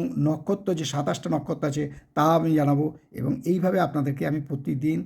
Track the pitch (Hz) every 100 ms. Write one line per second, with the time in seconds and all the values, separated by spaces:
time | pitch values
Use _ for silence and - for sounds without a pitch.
0 | 170 - 147 156 - 202 202 170 143 143
1 | 147 175 175 156 - 160 151 143 143 -
2 | - - 151 165 160 156 143 143 156 160
3 | _ - 127 - 165 180 185 190 170 151
4 | 139 139 160 151 147 139 139 143 151 165